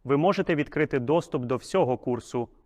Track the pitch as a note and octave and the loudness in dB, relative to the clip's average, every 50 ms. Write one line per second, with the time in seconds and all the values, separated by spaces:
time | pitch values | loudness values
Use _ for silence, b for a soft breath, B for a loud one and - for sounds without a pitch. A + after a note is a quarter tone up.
0 | - B2 C#3 C#3+ D#3 F#3 G3 - F3 - F3 D3 D3 - - D3 D#3 C#3 - C#3 | -2 0 2 2 4 2 2 2 0 0 0 0 -2 -2 -2 -2 0 0 0 -2
1 | B2 A#2 D3 E3+ D#3 - - D3 B2 A#2+ C3 B2 - - - F#3+ F3 B2+ B2+ A#2 | 0 2 0 0 0 -2 -4 -4 -2 -2 -4 -4 -4 -2 0 2 2 2 0 -2
2 | - - B2 A#2+ - - - B2+ A#2+ - _ _ _ | -2 -2 -4 -4 -4 -6 -6 -4 -6 -6 _ _ _